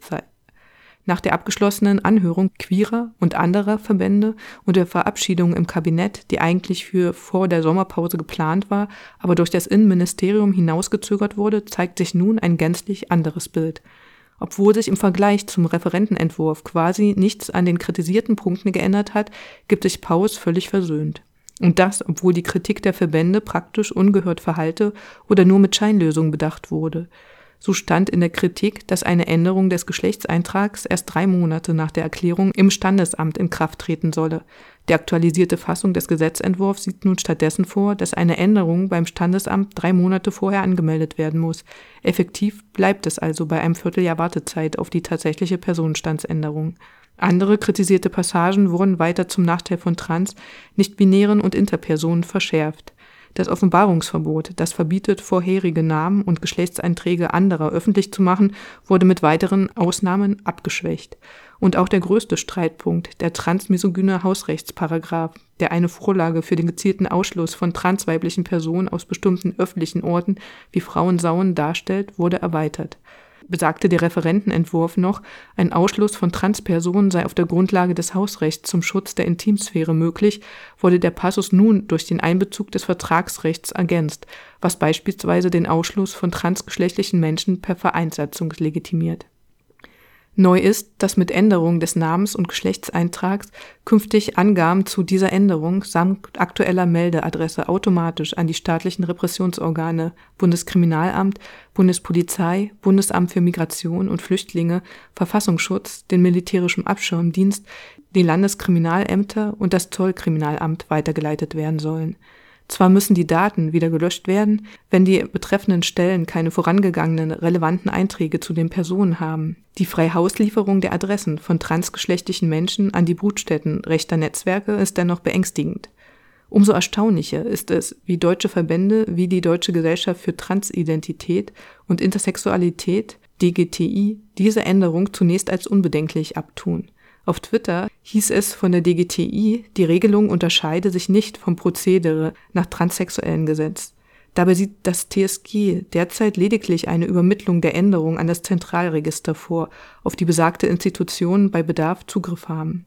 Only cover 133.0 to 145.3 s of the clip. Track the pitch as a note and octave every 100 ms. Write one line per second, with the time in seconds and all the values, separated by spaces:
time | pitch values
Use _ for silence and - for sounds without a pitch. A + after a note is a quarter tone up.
133 | G#3+ - _ - F3 F3 E3+ - E3+ G3
134 | G3+ G#3+ - - G#3 A3 - F#3+ F3 E3
135 | G3+ - F3 F#3 - F#3 - G3+ F3 D3+
136 | D#3 E3 D#3 E3 - - F3+ E3 - _
137 | _ _ - E3 - A#3 G#3+ F3 - _
138 | - G#3+ - G3 G3+ - F#3+ F3 F3 E3+
139 | F3 - - - G#3+ A#3 - G3 E3 F3
140 | G#3+ G#3 G#3 F3 E3+ - D#3 E3+ G3 F3+
141 | F#3 G3+ G#3 - - E3+ F3+ F3 F#3 F#3
142 | E3+ D#3 D#3+ - _ F#3 F3 - F3 -
143 | F3 - - D#3+ D#3 D3+ D#3 - - _
144 | _ _ _ - F3+ F3+ G3 - F#3 F3
145 | - G3 F#3+